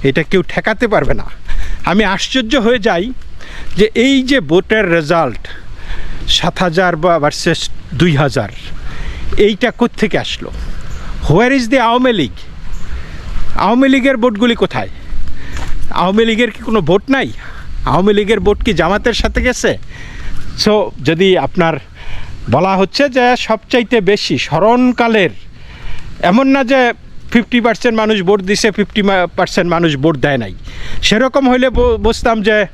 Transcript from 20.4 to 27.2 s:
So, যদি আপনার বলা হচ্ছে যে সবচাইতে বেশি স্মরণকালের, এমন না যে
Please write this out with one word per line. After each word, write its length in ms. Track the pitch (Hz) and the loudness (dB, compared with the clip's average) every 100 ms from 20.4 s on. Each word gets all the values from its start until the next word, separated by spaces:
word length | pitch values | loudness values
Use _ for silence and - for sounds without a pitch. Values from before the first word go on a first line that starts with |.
| - - | -2 0
So, 260 | - 214 190 - | 2 2 0 -4
যদি 340 | 127 165 190 180 | -2 2 4 2
আপনার 360 | 135 - 165 151 - - - - - - - | 0 0 0 0 -8 -12 -6 -4 -6 -8 -2
বলা 260 | 127 185 190 | 0 2 0
হচ্ছে 320 | 196 - 285 | 0 0 0
যে 280 | 254 247 247 | 2 2 0
সবচাইতে 640 | - 220 - 254 233 233 | -2 -4 0 0 2 0
বেশি 380 | 185 202 - 143 | 2 0 0 -4
স্মরণকালের, 920 | - 160 202 247 254 240 233 220 175 - - - - - - - - - | -2 0 2 4 2 2 2 2 2 -2 -16 -18 -20 -12 -4 -4 -4 -2
এমন 240 | - 202 269 | 2 4 4
না 180 | 277 | 2
যে 280 | 247 269 247 226 - - | 2 2 2 -2 -12 -14